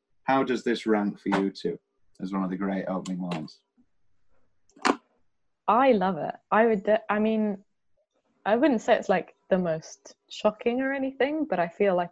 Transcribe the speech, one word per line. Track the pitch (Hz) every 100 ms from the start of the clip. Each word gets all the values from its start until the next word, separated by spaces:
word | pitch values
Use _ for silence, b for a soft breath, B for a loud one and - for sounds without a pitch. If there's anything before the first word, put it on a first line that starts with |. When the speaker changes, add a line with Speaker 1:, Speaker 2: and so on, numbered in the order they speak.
| _ _
Speaker 1:
How | - 135
does | 123 117
this | 123 110 113
rank | 107 101 95
for | 101
you | 98 98
two | - 87 85 _ _ _ -
as | 95
one | 98
of | 92
the | 92
great | 98 98 87
opening | 92 87 90
lines? | 90 82 76 - _ _ _ _ _ _ _ _ _ _ _ _ - - _ _ _ _ _ _ -
Speaker 2:
I | 220 269
love | 214 185 160
it. | - - -
I | 208 233
would, | 208
de-, | 190 214 -
I | 208
mean, | 220 220 214 196 _ _ _ _ _ _ _ _ 190
I | 233
wouldn't | 302 220
say | - 220
it's, | -
like, | 185 - - -
the | 185
most | 175 160 - - - _ -
shocking | - 214 208 240 247
or | 269
anything, | 277 269 269 277 311 285
but | 180
I | 170
feel | - 202 180
like | 175